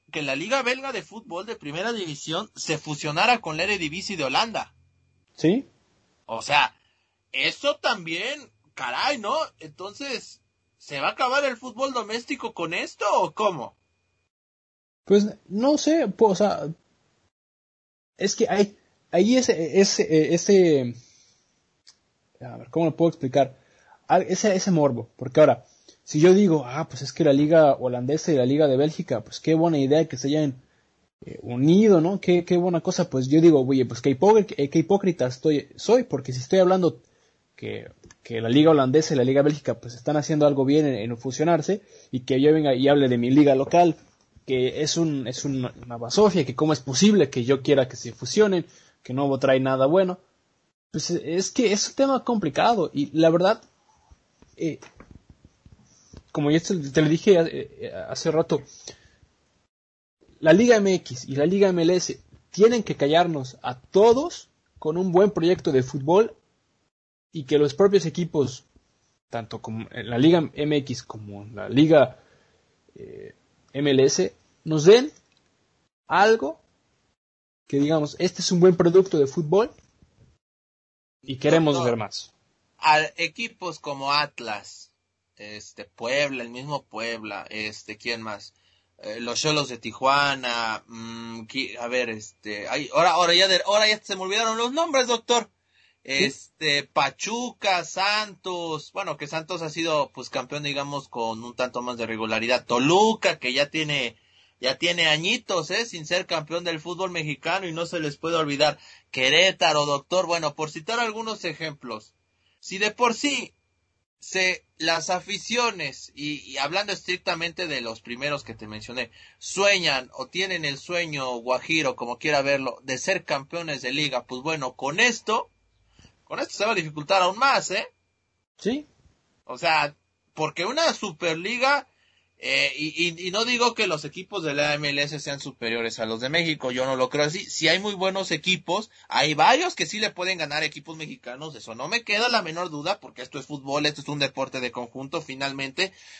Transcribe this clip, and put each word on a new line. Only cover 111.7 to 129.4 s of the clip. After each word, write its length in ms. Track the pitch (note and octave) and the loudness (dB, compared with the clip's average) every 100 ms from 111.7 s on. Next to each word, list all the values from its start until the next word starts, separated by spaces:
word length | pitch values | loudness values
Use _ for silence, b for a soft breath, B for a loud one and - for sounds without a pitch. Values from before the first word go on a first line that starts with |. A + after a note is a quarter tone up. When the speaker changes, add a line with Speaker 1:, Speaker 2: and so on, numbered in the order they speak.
| C#3+ B2 G#2+ - _ _ _ _ _ | -10 -12 -12 -14 _ _ _ _ _
Speaker 1:
Si 180 | - F#3+ | -12 -4
de 120 | G#3 | -4
por 240 | G#3 A#3+ | 0 0
sí 400 | A3+ C#4+ B3+ - _ _ _ _ _ _ _ | 0 -4 -6 -8 _ _ _ _ _ _ _
se, 460 | - F#3+ F#3 F3 _ - | -8 -2 0 -2 _ -6
las 320 | D#3+ E3 E3 | -2 -2 -2
aficiones, 1040 | F#3 - G3+ - A#3+ A#3 F#3+ C#3+ - - | -4 -4 -10 -6 -2 -2 -2 -10 -12 -20
y, 260 | - D3 C#3+ G2 | -12 -10 -10 -10
y 60 | C3+ | -6
hablando 360 | C#3 F#3 G#3 | -4 -4 -6
estrictamente 720 | F#3+ - F3+ - E3 E3+ E3 F3 | -8 -6 -8 -6 -6 -6 -8 -8
de 160 | C3+ | -8
los 180 | A#2 A2+ | -8 -12
primeros 420 | - A#2+ C#3+ C#3+ | -12 -8 -6 -6
que 120 | - | -10
te 120 | A2 G#2+ | -16 -14
mencioné, 440 | G#2+ G#2+ B2 A#2 b b b | -16 -12 -10 -10 b b b
sueñan 720 | - F3+ G3+ G3 D#3+ C3+ - | -10 0 2 2 0 -2 -6
o 140 | - B2+ | -12 -10
tienen 360 | E3+ F#3+ F3 | -6 -6 -4
el 140 | D3+ C#3 | -6 -8
sueño 580 | - F3 E3+ D3 C3 A#2+ | -8 -6 -6 -6 -6 -6
guajiro, 580 | A#2+ B2+ - D#3+ C#3 | -4 -4 -2 -2 -2
como 240 | B2 A#2+ A#2+ | -4 -8 -6
quiera 220 | D#3 C#3+ | -2 0
verlo, 380 | C#3 C#3 C3 - | 0 0 -2 -10
de 140 | C3+ B2+ | -8 -6
ser 280 | - F#3+ | -2 -4
campeones 580 | - C#3+ C#3 E3 E3 C#3 | -2 -6 -6 -10 -8 -8
de 100 | B2 | -6
liga, 340 | C#3 D3 B2+ - | -4 -2 -4 -6
pues 160 | B2+ | -10
bueno, 340 | D3 D#3+ C3 - | -6 -6 -6 -6
con 240 | C3+ F3 | -8 -2
esto, 500 | A#3+ A#3 - A3 - _ _ _ _ b b b | -2 -2 -4 -4 -4 _ _ _ _ b b b
con 140 | - - | -14 -10
esto 140 | - | -8
se 120 | - G#3 | -4 -2
va 60 | |
a 40 | G3+ | -2
dificultar 460 | D#3 D3+ D3 F#3+ | -4 -8 0 2
aún 160 | F3+ G#3 | 2 2
más, 320 | C#4 A3+ F#3+ | 2 2 -2
¿eh? 180 | G3 A#3+ _ _ _ _ _ _ _ | -6 -8 _ _ _ _ _ _ _
Speaker 2:
Sí. 280 | F#3+ C#4 - _ _ _ _ _ | -6 -6 -8 _ _ _ _ _